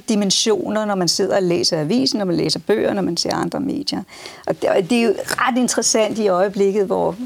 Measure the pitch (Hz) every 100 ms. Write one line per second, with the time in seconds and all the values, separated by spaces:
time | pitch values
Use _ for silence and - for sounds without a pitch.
0 | - 214 202 - 233 208 180 214 214 196
1 | 170 - 196 202 180 175 - 165 151 240
2 | 262 220 190 165 156 170 - 214 - 202
3 | 180 170 - - 170 - - - - -
4 | 190 - - - - 165 - - 170 240
5 | 233 - - - 247 247 240 - - 226
6 | 214 208 208 180 202 196 196 202 185 190
7 | 165 185